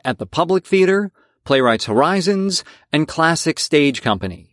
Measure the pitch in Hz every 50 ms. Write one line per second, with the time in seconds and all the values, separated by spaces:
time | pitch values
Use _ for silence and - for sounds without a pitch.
0 | - 135 123 - 123 - - - 170 165 190 190 180 - - 190 185 185 190 196
1 | 208 196 - _ _ _ _ _ - - 139 135 131 123 113 110 - - 107 113
2 | 139 160 190 196 170 185 202 196 190 196 180 - - - - - _ _ - 147
3 | 156 151 - - 160 160 170 160 - 170 156 - - - - 147 143 143 131 -
4 | - 127 107 92 - 98 90 - 85 _